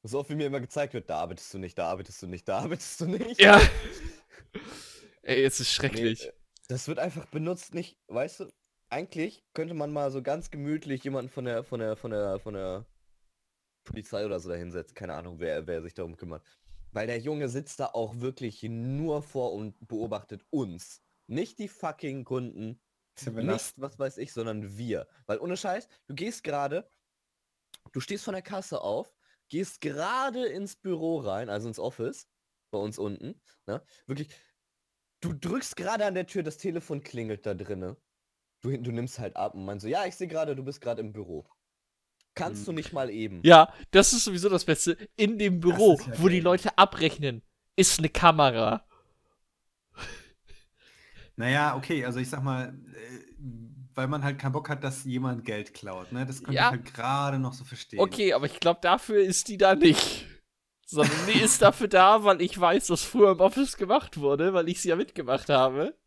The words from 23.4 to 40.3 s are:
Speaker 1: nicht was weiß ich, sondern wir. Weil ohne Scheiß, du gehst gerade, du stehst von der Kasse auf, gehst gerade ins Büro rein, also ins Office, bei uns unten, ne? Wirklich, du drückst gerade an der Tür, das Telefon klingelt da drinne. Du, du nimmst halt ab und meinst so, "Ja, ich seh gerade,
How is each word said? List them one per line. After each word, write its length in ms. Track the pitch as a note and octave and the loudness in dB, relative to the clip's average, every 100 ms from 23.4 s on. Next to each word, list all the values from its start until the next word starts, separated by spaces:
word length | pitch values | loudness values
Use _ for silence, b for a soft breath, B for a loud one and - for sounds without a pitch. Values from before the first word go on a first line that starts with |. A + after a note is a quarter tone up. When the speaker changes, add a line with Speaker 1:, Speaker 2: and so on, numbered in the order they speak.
| A2+ - | -4 -4
Speaker 1:
nicht 160 | - - | -6 -12
was 180 | C#3 - | -14 -8
weiß 200 | C3+ - | -8 -8
ich, 140 | C#3+ | -12
sondern 440 | A#2+ A2+ G#2+ G2+ G2+ | -8 -8 -8 -10 -10
wir. 300 | A#2+ F#2 - _ - | -6 -6 -8 _ -8
Weil 120 | G#2+ | -6
ohne 160 | E3+ F3+ | -6 -6
Scheiß, 320 | G3+ G3 - _ - | -6 -6 -10 _ -16
du 80 | |
gehst 300 | C#3 G3+ A3+ | -10 -8 -8
gerade, 440 | - C#3+ C#3 E3 - _ _ _ _ _ _ _ _ - - | -6 -4 -4 -4 -8 _ _ _ _ _ _ _ _ -20 -12
du 80 | C3 | -10
stehst 240 | - G3+ | -8 -10
von 100 | - | -8
der 80 | F#3+ | -10
Kasse 380 | - G3 - - | -8 -12 -8 -6
auf, 340 | G2 A2+ G#3+ _ _ _ _ | -4 -4 -6 _ _ _ _
gehst 260 | D#3 F#3+ - | -6 -6 -8
gerade 640 | D3 C#3+ F3+ B3 C4+ B3 A#3+ | -8 -6 -4 -2 -4 -4 -6
ins 280 | E3 G3+ | -6 -10
Büro 440 | - F#3+ E3 E3 D#3+ | -10 -6 -4 -2 -2
rein, 280 | A2 G2 A#2 | -2 -4 -4
also 200 | G#2 A#2 | -6 -6
ins 100 | A2 | -6
Office, 480 | A#2+ - A#2+ - - _ _ _ _ | -8 -6 -8 -8 -20 _ _ _ _
bei 60 | G#2 | -6
uns 200 | G#2+ G#2+ | -6 -6
unten, 420 | G#2 G2+ C3 - _ _ - | -8 -6 -12 -14 _ _ -10
ne? 160 | A#2+ _ _ - | -10 _ _ -12
Wirklich, 220 | C#3 D3+ b b _ _ _ _ _ _ _ | -10 -10 b b _ _ _ _ _ _ _
du 100 | E3+ | -8
drückst 440 | D3 F3 A#3+ - - | -8 -6 -6 -6 -8
gerade 280 | F3+ A3 G#3 | -4 -2 -2
an 80 | |
der 120 | F#3 F3+ | -2 -6
Tür, 160 | G3+ | -6
das 160 | D#3 D3 | -8 -6
Telefon 460 | G3 E3+ - C#3+ | -6 -6 -8 -10
klingelt 420 | - A#2+ A2 G#2 G#2+ | -8 -10 -8 -6 -6
da 80 | |
drinne. 420 | F2+ F#2+ F#2+ F2+ C3 _ _ _ _ _ _ | -8 -8 -8 -8 -12 _ _ _ _ _ _
Du, 140 | B2 C3+ | -8 -6
du 140 | B2 | -6
nimmst 300 | A#2 B2 - | -6 -8 -8
halt 160 | G#2 - | -10 -6
ab 180 | G#2 | -6
und 100 | F#2+ | -6
meinst 180 | F#2+ G2+ | -10 -8
so, 40 | A2 | -6
"Ja, 180 | E3 F#3+ | -4 -4
ich 100 | - | -8
seh 100 | |
gerade, 300 | F3+ | -8